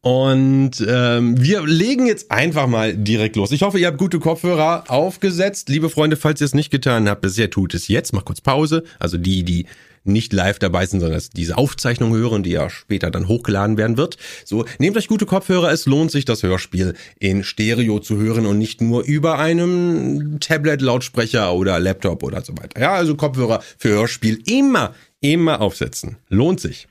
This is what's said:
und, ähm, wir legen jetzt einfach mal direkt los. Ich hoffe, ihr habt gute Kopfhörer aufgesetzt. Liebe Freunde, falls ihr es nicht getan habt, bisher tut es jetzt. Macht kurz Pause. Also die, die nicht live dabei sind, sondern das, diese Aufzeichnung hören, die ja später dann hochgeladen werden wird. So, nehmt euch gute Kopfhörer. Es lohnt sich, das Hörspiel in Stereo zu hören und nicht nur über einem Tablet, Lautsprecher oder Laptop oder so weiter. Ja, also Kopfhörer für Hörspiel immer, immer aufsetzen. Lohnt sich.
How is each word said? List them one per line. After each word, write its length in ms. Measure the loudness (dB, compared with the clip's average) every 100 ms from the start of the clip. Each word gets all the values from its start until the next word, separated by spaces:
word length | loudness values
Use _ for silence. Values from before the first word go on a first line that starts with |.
| 2
und, 800 | 2 2 4 4 4 2 0 0
ähm, 540 | 2 2 2 2 2
wir 240 | 2 2 2
legen 400 | 2 2 2 2
jetzt 240 | 0 -2
einfach 380 | 0 0 2 0
mal 280 | 2 0 0
direkt 400 | 0 2 0 0
los. 140 | 0
Ich 120 | 0
hoffe, 160 | 0 2
ihr 80 | 0
habt 100 | 0
gute 220 | -2 0
Kopfhörer 640 | 0 0 0 2 2 0 -2
aufgesetzt. 800 | 0 0 -2 -2 0 -2 -2 -4
Liebe 220 | 0 0
Freunde, 260 | 2 2 2
falls 260 | 0 0
ihr 40 | 0
es 80 |
nicht 160 | 0 0
getan 400 | -2 0 2 2
habt, 120 | 0
bisher 280 | -2 0 0
tut 240 | 0 -2
es 140 | -4 0
jetzt. 260 | -2 0
Macht 120 | -6 -6
kurz 140 | -4
Pause. 440 | 0 2 2 0 -4 -8
Also 180 | -4 -2
die, 240 | 0 0
die 240 | 0 -2 -4 -12 -20 _
nicht 280 | 0 0 2
live 280 | 0 2 0
dabei 260 | 0 0 0
sind, 140 | 0
sondern 180 | 0 -2
das, 140 | -6
diese 260 | -6 -4 0
Aufzeichnung 560 | 0 0 -4 0 2
hören, 300 | 2 0 0
die 80 | 0
ja 180 | -2 -2
später 400 | -6 _ -4 -2
dann 180 | -2 0
hochgeladen 500 | 0 0 0 0 0
werden 200 | 0 0
wird. 200 | -2 -4 -18 -18
So, 220 | -6 -4 -4 -2
nehmt 180 | 0 0
euch 120 | -2
gute 180 | -2 0
Kopfhörer. 460 | -2 0 0 2
Es 160 | 0 2
lohnt 240 | 2 2
sich, 120 | 0
das 200 | -2 0
Hörspiel 500 | 0 -2 -2 -2 -2 -4 -14 _
in 260 | -2 0
Stereo 540 | -2 -4 -2 0 0 0
zu 180 | -2 -2
hören 280 | 0 0 2
und 140 | 0
nicht 220 | 0 -2
nur 220 | 0 0 0
über 340 | 0 0 0
einem 1000 | 0 2 2 0 0 0 -2 -2 -4 -6
Tablet, 420 | -4 0 0 0
Lautsprecher 680 | 0 0 -2 -4 0 0 2 2
oder 240 | 2 2
Laptop 420 | 0 0 -2 -4
oder 200 | -6 -8
so 120 | -10 -12
weiter. 240 | -12 -4
Ja, 140 | -2
also 220 | 0 0 0
Kopfhörer 480 | -2 0 0 0 -4 -4
für 100 | 0
Hörspiel 500 | 2 0 0 -2 -2 0
immer, 480 | 2 4 2 0 -6 _ _
immer 420 | 0 2 2 2
aufsetzen. 560 | -2 -2 -8 -8 -12 -14 _
Lohnt 300 | 0 2 0
sich. 280 | -4 -12 -18